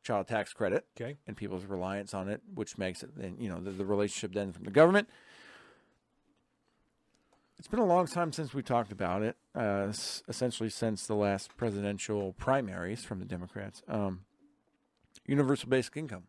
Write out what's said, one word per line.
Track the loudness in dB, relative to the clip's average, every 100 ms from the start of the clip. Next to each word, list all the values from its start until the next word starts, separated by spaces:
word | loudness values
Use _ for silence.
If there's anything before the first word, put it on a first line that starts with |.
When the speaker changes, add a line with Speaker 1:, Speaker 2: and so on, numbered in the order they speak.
Speaker 1:
child | 0 -2 0
tax | -2 -2
credit | -2 2 2 -2 -10
Speaker 2:
Okay. | -10 -10 -12
Speaker 1:
and | -8
people's | -6 -6 -4
reliance | -4 -2 -4 -4 -4
on | -4
it, | -6 -8 -8
which | -8 -4
makes | -4 -4
it, | -12 -10
then, | -10 -6
you | -6
know, | -6
the, | -6
the | -4 0
relationship | 2 2 -2 -4
then | -4 -4
from | -6
the | 2
government. | 8 10 8 2 -12 -20 -20 -20 -20 -20 -20 _ _ _ _ _ _ _ _ _ _ _ _ _ _ _ _ _ -20
It's | -4
been | 2
a | 6
long | 6 4
time | 2 0
since | -2 -4
we | -4
talked | 2 2 2
about | -2 0 2
it, | 0 -4 _ -2
uh, | 0 2 0
s-, | -2 -6 -8 -8
essentially | -2 -2 0 -4
since | 0 -2 -2 -2
the | 2
last | 2 0 -4 -4
presidential | -2 0 -2 -4 -2 -2 -2
primaries | -2 2 2 0 -4 -4 -6 -6
from | -8
the | -6
Democrats. | -8 -8 -10 -10 -12 -6
Um, | -2 -2 -4 -12 _ _ _ _ _ _ _ _ -16 0
universal | 2 4 2 4
basic | 2 2 -6
income | -8 -10